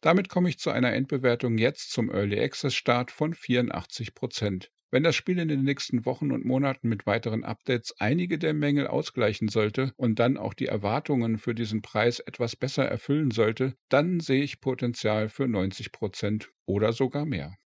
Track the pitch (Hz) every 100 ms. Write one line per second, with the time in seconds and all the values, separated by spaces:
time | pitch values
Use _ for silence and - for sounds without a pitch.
0 | 156 180 185 - 180 - 160 123 123 110
1 | 135 139 127 120 123 113 117 - - -
2 | 110 95 101 101 135 - 143 - - 123
3 | 123 - 151 165 - 123 120 85 - -
4 | 110 - 117 - 107 92 - _ _ 127
5 | 160 - - 180 160 143 135 135 - 123
6 | - 131 147 123 - 131 139 131 117 107
7 | - 107 113 110 113 113 - 123 - -
8 | 107 156 180 165 160 156 147 143 139 131
9 | 156 - 107 104 110 113 107 107 135 -
10 | 123 110 120 139 107 - - 107 101 120
11 | 151 139 113 110 - 113 113 107 107 107
12 | 117 120 - - 120 - 160 - 131 113
13 | - 147 147 110 110 113 131 - _ 135
14 | 175 180 160 135 143 - 135 123 123 120
15 | 113 107 107 - 135 107 95 - 107 -
16 | 104 - 104 107 - _ - 98 107 113
17 | 135 143 151 101 71 98